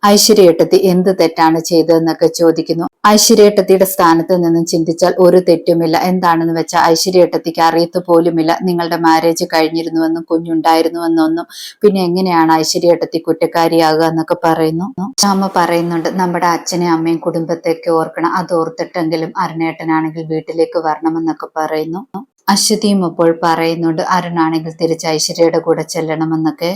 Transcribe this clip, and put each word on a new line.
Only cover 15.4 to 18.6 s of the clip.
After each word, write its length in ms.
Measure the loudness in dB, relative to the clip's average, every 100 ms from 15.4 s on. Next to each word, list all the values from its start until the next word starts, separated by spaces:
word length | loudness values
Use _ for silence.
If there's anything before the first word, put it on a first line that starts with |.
| 0 0
പറയുന്നുണ്ട്, 540 | 0 0 -2 -2 -4
"നമ്മുടെ 380 | -2 -2 0 0
അച്ഛനെയും 460 | -2 -4 -2 0
അമ്മയും 240 | 0 0 -2
കുടുംബത്തെയൊക്കെ 760 | -2 -4 -4 -4 -4 -4 -2
ഓർക്കണം, 400 | -2 -2 -4 -4 -4
അത് 180 | -4
ഓർത്തിട്ടെങ്കിലും 800 | -4